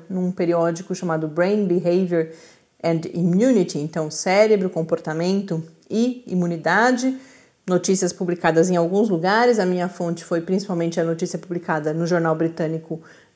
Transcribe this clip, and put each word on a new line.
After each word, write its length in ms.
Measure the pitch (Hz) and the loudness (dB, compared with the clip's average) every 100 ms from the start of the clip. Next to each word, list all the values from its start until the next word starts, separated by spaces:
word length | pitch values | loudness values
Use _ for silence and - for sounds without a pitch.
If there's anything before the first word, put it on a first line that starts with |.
| - | -6
num 220 | 185 180 | -4 -2
periódico 640 | 180 170 170 170 170 185 | 0 0 2 0 -2 -8
chamado 320 | 185 180 160 156 | -6 -2 -2 -2
Brain 400 | 156 180 208 196 | 0 2 2 2
Behavior 640 | 180 170 180 185 170 160 - - _ _ _ | 0 2 2 2 0 -2 -8 -20 _ _ _
and 160 | 165 165 160 | -2 -2 -2
Immunity, 640 | - 170 180 254 226 170 - | -2 2 4 4 4 2 -4
então 320 | 151 165 156 | -6 -4 -6
cérebro, 580 | - 190 196 220 208 185 | -4 2 4 6 4 2
comportamento 920 | 165 160 165 - 160 175 196 196 160 160 - - | -4 -2 -4 -2 -2 0 0 -2 -6 -6 -16 -6
e 340 | 214 240 247 - | 0 0 -2 -4
imunidade. 920 | 180 175 165 160 190 240 247 262 262 - - _ _ - | -2 -2 -2 0 4 4 2 0 -4 -10 -20 _ _ -2
Notícias 460 | 180 175 190 175 | 0 2 0 0
publicadas 560 | - 175 175 170 160 180 | -2 -4 0 2 4 4
em 80 | 175 | 2
alguns 320 | 170 196 226 | 2 2 2
lugares, 500 | 170 180 220 247 220 | 2 2 4 4 4
a 60 | |
minha 240 | 185 180 175 | 2 0 -2
fonte 340 | 180 175 170 | -4 -4 -6
foi 200 | - 170 | -4 -4
principalmente 580 | 170 190 196 175 170 170 | 0 -2 -2 -2 -2 -2
a 40 | |
notícia 340 | 165 165 180 170 | -2 -2 -4 -6
publicada 560 | - 175 175 160 151 | -8 -8 -4 -2 -2
no 120 | 160 170 | -2 0
jornal 280 | 175 165 | 2 2
britânico 640 | 160 165 165 156 160 165 160 - - _ | 2 0 -2 -4 -6 -8 -12 -12 -20 _